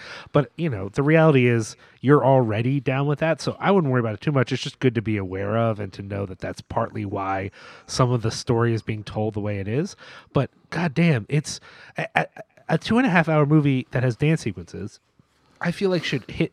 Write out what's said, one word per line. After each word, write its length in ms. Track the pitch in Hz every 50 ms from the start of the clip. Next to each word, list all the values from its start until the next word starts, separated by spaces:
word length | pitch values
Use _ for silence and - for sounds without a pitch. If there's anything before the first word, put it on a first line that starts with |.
| - - - - - -
but 220 | - 147 135 - _
you 140 | - 170 160
know, 180 | 117 95 95 98
the 120 | - -
reality 460 | 139 151 160 160 160 160 143 131 123 120
is 260 | 120 117 110 - - - - _ _ _
you're 240 | - 123 147 139 113
already 540 | 131 135 131 123 107 101 110 113 127 143 139
down 300 | 120 135 131 135 139 147
with 100 | 143 -
that. 220 | 160 160 156 -
So 160 | - 135 - -
I 140 | 127 170
wouldn't 200 | 202 190 156 135
worry 60 | 127 123
about 160 | 113 110 104
it 60 | -
too 100 | - 156
much. 220 | 143 131 117 -
It's 100 | 135 -
just 160 | - 135 - _
good 160 | - 127 110
to 80 | 117
be 140 | 101 110 107
aware 400 | 101 95 92 95 95 98 101 110
of 240 | 113 117 113 107 104
and 120 | 104 98 -
to 80 | -
know 240 | 101 98 101 98 101
that 120 | 92 92 -
that's 220 | - 92 87 -
partly 440 | - _ - 117 113 - - 110 104
why 460 | 98 101 98 98 95 98 98 98 98 - - - - - - - -
some 240 | - - 131 120
of 100 | 123 117
the 80 | 110 110
story 420 | - - - - 120 117 117 117
is 100 | 113 107
being 200 | - - 110 107
told 320 | 101 - - 110 107 110 101
the 60 | 107
way 180 | 101 104 104 98
it 80 | 95
is. 300 | 104 113 143 180 202 - - - - - - - _
But 160 | - 143 127 - _ _ _ _
goddamn, 560 | - 160 175 165 123 165 170 165 143 113 98 -
it's 300 | 135 151 - - - - - - - - - - _ -
a, 80 | 160 - -
a, 120 | - - - _ - - - _ _ _ -
a 100 | 160 160
two 200 | - - 220 240
and 80 | 269
a 40 | 220
half 180 | 175 175 156 165
hour 180 | 156 151 147
movie 420 | 139 156 156 143 143 131 127 - -
that 140 | - 127 123
has 100 | 127 110
dance 280 | - 147 156 165 156
sequences, 580 | - 110 90 92 85 - - 87 95 110 - _ _ _ _ _ _ _ _ _ _ _ _ _
I 120 | - 175
feel 180 | 165 - 202 185
like 140 | 180 170 -
should 260 | - 156 123 - -
hit 220 | - - 165 -